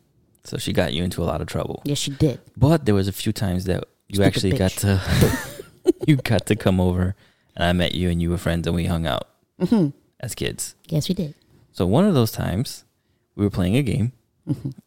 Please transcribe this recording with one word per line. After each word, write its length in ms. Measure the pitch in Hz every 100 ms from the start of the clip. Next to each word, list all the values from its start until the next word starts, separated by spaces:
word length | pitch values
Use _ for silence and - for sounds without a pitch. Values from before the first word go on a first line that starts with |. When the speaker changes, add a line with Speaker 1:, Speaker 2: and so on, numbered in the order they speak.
| _ _ _ _
Speaker 1:
So 120 | - -
she 140 | 98
got 200 | 98 82
you 80 | 71
into 180 | 87 90
a 40 | 82
lot 140 | 80
of 60 | 82
trouble. 360 | - 85 -
Speaker 2:
Yes, 140 | - 143
she 120 | 147
did. 280 | 139 156 117 - -
Speaker 1:
But 300 | 135 165 127
there 80 |
was 140 | 101 95
a 40 |
few 200 | - 113
times 320 | - 98 90
that 200 | 92 90 - _ _
you 80 | 98
Speaker 2:
Stupid 100 | 95
Speaker 1:
actually 320 | - 98 87
got 120 | 92
Speaker 2:
bitch. 840 | - 101 95 - - - - - -
Speaker 1:
to, 360 | - _ - -
<laughs> 60 | -
you 100 | 139
got 300 | - 110 -
to 100 | 104
come 240 | 101 92
over, 340 | 90 90 92 - _ _ _
and 100 | -
I 80 | 87
met 220 | 90 85
you, 140 | 82 90
and 140 | 85
you 80 | 85
were 80 | 85
friends, 280 | 85 85 82
and 80 | 87
we 100 | 87
hung 200 | 82 80
out 220 | 55 - _ _ -
Speaker 2:
Mm-hmm. 280 | - 226 147 - _ _
Speaker 1:
as 140 | 117
kids. 400 | - - - - - -
Speaker 2:
Yes, 200 | 156 -
we 60 |
did. 200 | 185 151 - _ _ _
Speaker 1:
So 140 | - 90
one 180 | 123 208
of 80 |
those 160 | 143 110
times, 520 | - 85 90 - - _ _ _ _ _
we 100 | -
were 60 | 101
playing 260 | 110 90 123
a 60 |
game, 300 | 131 - 117 - _ _ -
Speaker 2:
Mm-hmm. 220 | 143 135 -